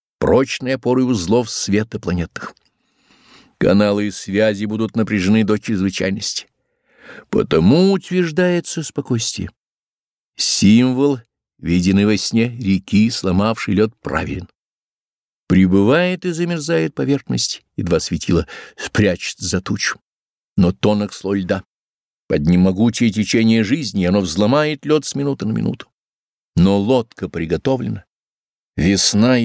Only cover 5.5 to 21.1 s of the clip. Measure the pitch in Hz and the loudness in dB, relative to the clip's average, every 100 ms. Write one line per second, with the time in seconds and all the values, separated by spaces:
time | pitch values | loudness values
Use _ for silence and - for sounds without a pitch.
5.5 | 104 - 104 95 - 95 101 - - - | -2 -2 -2 -2 -2 -4 -4 -6 -8 -12
6.5 | _ _ _ _ _ - - - 107 107 | _ _ _ _ _ -20 -20 -6 -2 0
7.5 | 78 87 151 190 196 - 180 170 156 180 | 2 4 4 4 2 -2 -2 -2 0 0
8.5 | 175 - - 151 - - 120 - - 90 | 0 -4 -8 -8 -8 -4 -4 -4 -6 -10
9.5 | - _ _ _ _ _ _ _ - - | -12 _ _ _ _ _ _ _ -6 -2
10.5 | - 98 113 127 127 143 131 - _ _ | 2 6 6 4 2 0 -2 -8 _ _
11.5 | _ 80 87 90 98 104 104 - 113 120 | _ -2 0 2 2 2 0 -2 -2 -2
12.5 | 120 101 95 - 101 113 - 95 92 107 | -2 -2 -2 0 2 2 0 -2 0 0
13.5 | 113 - 139 110 - - - 82 - - | -2 -2 0 0 -2 -8 -6 -6 -8 -12
14.5 | _ _ _ _ _ _ _ _ _ - | _ _ _ _ _ _ _ _ _ 0
15.5 | 90 92 95 101 151 180 180 180 160 170 | 4 4 4 4 2 0 -2 -6 -4 -4
16.5 | 170 147 165 160 - 135 139 - 123 - | -4 -2 -2 -2 -4 -2 -2 -2 -4 -4
17.5 | - _ - 85 82 - 82 - 85 85 | -6 _ -8 -2 -2 -2 -6 -2 -2 -2
18.5 | - - - - - 101 87 - - 95 | -10 -20 -14 -6 0 0 0 -8 -8 -6
19.5 | 90 - 90 - - _ _ _ _ _ | -4 -4 -6 -6 -8 _ _ _ _ _
20.5 | - 90 - 107 104 104 | 0 0 2 0 0 -2